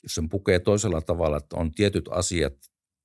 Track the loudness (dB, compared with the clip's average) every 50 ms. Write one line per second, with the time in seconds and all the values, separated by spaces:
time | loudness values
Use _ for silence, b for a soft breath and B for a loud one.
0 | -10 -8 -6 -6 -4 -4 -4 -2 2 2 2 4 4 2 2 2 2 0 0 0
1 | 0 -2 0 2 2 0 0 -2 -4 _ -6 -4 -4 -4 0 2 0 2 2 0
2 | -4 -2 -4 -2 -2 0 0 0 -2 -2 -4 _ -20 _ _ _ _ _ _ _